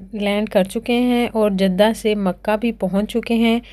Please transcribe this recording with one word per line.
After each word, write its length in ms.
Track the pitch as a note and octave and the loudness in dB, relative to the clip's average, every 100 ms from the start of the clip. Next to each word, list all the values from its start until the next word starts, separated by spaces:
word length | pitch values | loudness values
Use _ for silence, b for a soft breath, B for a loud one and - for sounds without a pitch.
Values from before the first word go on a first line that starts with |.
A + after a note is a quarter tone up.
| - | -10
लैंड 340 | G#3+ G3+ G#3 G#3+ | -4 -2 -2 0
कर 160 | G3+ | 0
चुके 280 | F#3 A3+ A3+ | 0 -2 -2
हैं 360 | A#3+ B3 A#3+ A#3+ | 0 2 2 0
और 220 | A3+ G#3 | 0 0
जद्दा 380 | F#3+ F#3+ F#3 G#3+ | 2 0 4 2
से 220 | A3 A3 G#3 | 2 -2 0
मक्का 400 | G3 F3+ - G#3 | -2 -2 -2 -2
भी 160 | A#3 A3+ | -2 -2
पहुंच 240 | F#3 G3 | -2 -2
चुके 300 | G#3 A#3 - | -2 -4 -2
हैं। 260 | A#3 A#3 A#3 B | 2 2 0 B